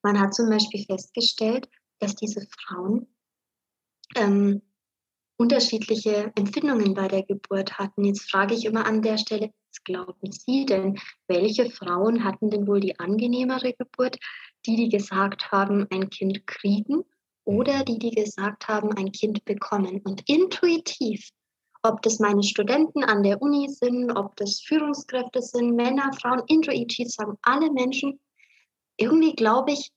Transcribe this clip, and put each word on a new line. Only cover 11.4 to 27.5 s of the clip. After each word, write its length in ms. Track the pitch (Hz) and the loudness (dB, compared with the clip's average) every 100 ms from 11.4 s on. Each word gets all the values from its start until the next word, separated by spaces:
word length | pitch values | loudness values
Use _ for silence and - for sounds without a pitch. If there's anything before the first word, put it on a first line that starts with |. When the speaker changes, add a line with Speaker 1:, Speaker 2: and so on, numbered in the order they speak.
| 208 214 233 | 2 2 0
Speaker 1:
Frauen 540 | - 180 180 214 233 | -2 -4 0 2 2
hatten 260 | 202 196 214 | 0 0 -2
denn 160 | 208 202 | 0 2
wohl 120 | 202 | 2
die 180 | 196 - | 0 -4
angenehmere 760 | 175 214 240 247 254 262 254 | -2 0 0 0 0 -2 -4
Geburt? 440 | 247 247 - 254 - - - - _ - | -6 -12 -2 -2 -2 -14 -16 -20 _ -2
Die, 100 | 220 | 2
die 140 | 226 | 2
gesagt 640 | 202 202 190 196 202 - | 2 0 0 -2 -2 -2
haben, 340 | 196 196 202 202 | 0 2 0 0
ein 200 | 190 190 | -2 -4
Kind 360 | - 196 196 - | -2 -2 -2 -8
kriegen 580 | - 202 208 214 302 - _ _ _ | -4 0 0 0 -2 -2 _ _ _
oder 360 | - 208 277 269 | -2 0 2 0
Speaker 2:
Mhm. 40 | |
Speaker 1:
die, 140 | 269 226 | 0 -2
die 140 | 233 | -2
gesagt 560 | 220 208 - 196 208 - | 0 -2 -4 -6 -6 -4
haben, 240 | 214 214 208 | -2 0 -2
ein 160 | 196 | -4
Kind 320 | - 214 208 | -2 -2 -2
bekommen? 580 | - 202 - 208 185 196 | -4 -6 -2 -2 -2 -4
Und 180 | 190 196 - | -8 -6 0
intuitiv, 1000 | 302 370 - 349 330 - - 240 190 - _ _ _ _ _ | 2 2 2 2 2 -2 -4 -4 -4 -10 _ _ _ _ _
ob 200 | 226 214 | 0 2
das 180 | 226 220 | -2 2
meine 240 | 208 202 | 2 4
Studenten 600 | 202 - 208 277 311 294 | 2 0 2 2 2 0
an 180 | 247 208 | 2 4
der 180 | 302 202 | 2 2
Uni 260 | 285 285 277 | 2 2 0
sind, 420 | 277 247 247 240 | -2 -2 0 -2
ob 240 | 202 196 - | -2 -4 -6
das 240 | 202 - | -6 -6
Führungskräfte 800 | - 311 294 277 - 254 240 254 | 0 0 0 -4 -4 -6 -2 -4
sind, 340 | 240 240 240 233 | -4 0 2 2
Männer, 360 | 240 277 277 | 2 0 -2
Frauen, 280 | 269 247 254 - | -2 -2 -2 4
intuitiv 600 | 311 294 247 233 - 240 | 2 4 -2 -4 -4 -6
sagen 280 | - 208 208 | -6 -8 0
alle 300 | 240 | 2